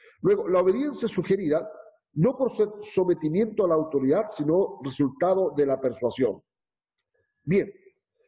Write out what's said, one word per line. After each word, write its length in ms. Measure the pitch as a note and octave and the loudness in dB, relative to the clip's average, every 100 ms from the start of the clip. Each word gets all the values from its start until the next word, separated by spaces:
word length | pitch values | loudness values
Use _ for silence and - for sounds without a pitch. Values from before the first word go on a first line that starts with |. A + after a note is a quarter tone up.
| - _ | -20 _
Luego, 260 | F3 G3+ E3 | 0 2 2
la 120 | F#3 | 2
obediencia 480 | F#3 A3 D4 G#3+ A3+ | 2 2 -2 -4 -4
sugerida, 640 | - E3 F#3+ E3 D3+ - - - _ _ | -2 0 0 2 -2 -2 -14 -20 _ _
no 240 | D3 G#3 C4 | 0 0 2
por 140 | B3 | -2
so-, 260 | - G#3 - | 0 -2 -2
sometimiento 840 | - - F3+ E3+ D#3 F3+ A3+ G#3 | -6 -2 0 0 0 0 0 0
a 40 | F3+ | 2
la 60 | D#3+ | 2
autoridad, 500 | D3+ C#3 C3+ F3 G#3+ | 2 0 2 2 0
sino 520 | - D3 F3 F#3 - | -4 0 2 2 -2
resultado 720 | C3+ C3 C#3 - F3 F#3+ F3 C#3 | -8 -2 -2 0 0 2 0 0
de 100 | C#3 | 0
la 140 | C3 | 0
persuasión. 640 | B2+ A2+ B2 B2 A#2+ G2 _ _ _ _ _ _ _ _ _ _ | -2 -2 -4 0 -2 -2 _ _ _ _ _ _ _ _ _ _
Bien, 280 | D3 F#3 - - - _ _ _ | -2 0 0 -8 -20 _ _ _